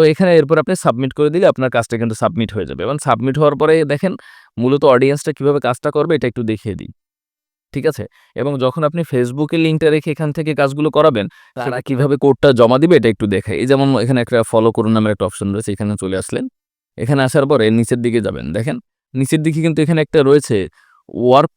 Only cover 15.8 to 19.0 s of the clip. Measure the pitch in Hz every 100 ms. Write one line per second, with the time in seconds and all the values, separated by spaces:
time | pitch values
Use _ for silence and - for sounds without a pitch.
15.8 | 104 104 95 95 - - 262 - _ _
16.8 | _ - 113 143 131 156 139 143 110 113
17.8 | 113 123 120 113 101 71 64 92 123 240
18.8 | - _